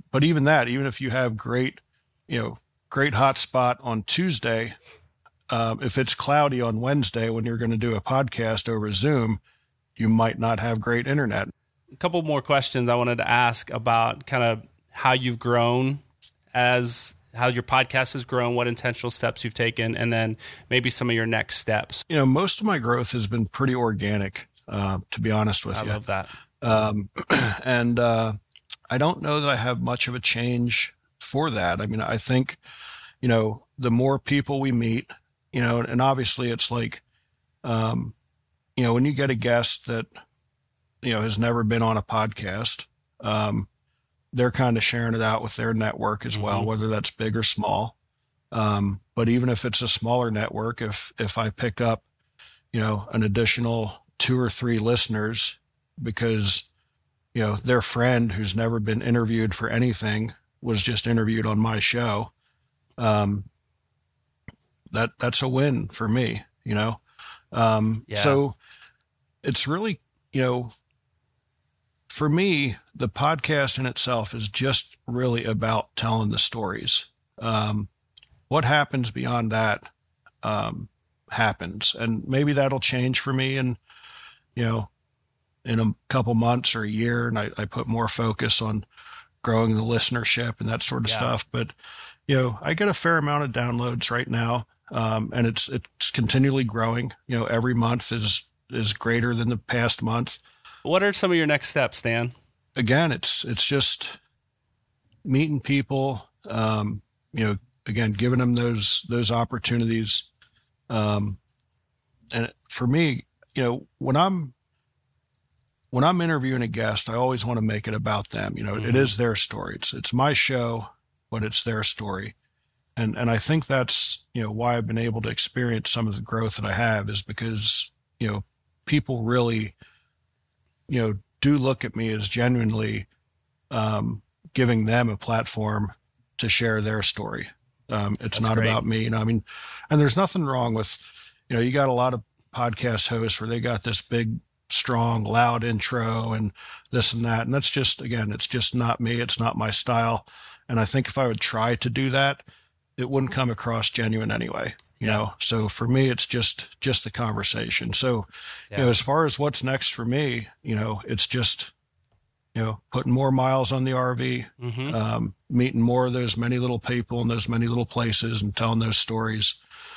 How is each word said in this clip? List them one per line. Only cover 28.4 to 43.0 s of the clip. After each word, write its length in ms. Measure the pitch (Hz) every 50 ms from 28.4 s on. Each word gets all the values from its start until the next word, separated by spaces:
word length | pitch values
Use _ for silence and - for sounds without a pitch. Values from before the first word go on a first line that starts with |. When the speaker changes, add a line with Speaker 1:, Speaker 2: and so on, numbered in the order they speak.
| - _ _ - _ _ - - _ -
Speaker 1:
I 80 | 123
don't 240 | 131 147 165 175 -
know 180 | - 151 147 151
that 100 | 147 143
I 60 | 135
have 260 | 113 113 127 123 120
much 260 | 120 123 123 120 -
of 80 | - 123
a 40 | 123
change 760 | - - - 120 120 123 123 120 120 120 113 - - - - _ _ _ _ _
for 300 | - - - 135 156 160
that. 300 | 113 104 90 87 87 92
I 40 | 104
mean, 140 | 104 110 110
I 160 | - - 117
think, 400 | 110 - - 127 127 131 - - - _ - - - - - - - - - _ _
you 60 | -
know, 380 | 123 117 113 110 110 107 - - _ _
the 140 | - 127 123
more 280 | 117 120 127 135 139 135
people 400 | - - 143 143 131 - 143 135
we 120 | 135 135
meet, 380 | 123 117 117 113 113 127 - - - - _ _ _ _ _ _
you 100 | - 127
know, 180 | 120 117 120 120
and 220 | 117 - 127 123
obviously 500 | 131 135 135 131 123 - - - 127 120
it's 180 | 117 - - -
like, 300 | 123 120 113 113 - - _ _ _ _ _ _ _ _ _ _ _ _ -
um, 500 | 123 117 113 110 113 113 120 123 113 - _ _ _ _ _ _ _ _ _ _ _ _
you 80 | - 123
know, 100 | 117 117
when 120 | 123 131
you 60 | 147 143
get 160 | 135 139 131
a 60 | 131
guest 520 | 110 113 123 120 120 117 - - - -
that, 180 | - 120 113 110 - _ - - _ _ _ _ _ _ _ _ _ _ _ _ _ _ _
you 120 | - 123 117
know, 80 | 110
has 160 | 110 113 104
never 260 | 101 117 117 120 117 113
been 180 | 107 117 117
on 160 | 113 113 113
a 40 | 107
podcast, 840 | 98 - 117 110 107 110 104 - 110 95 92 104 117 - - - - - _ _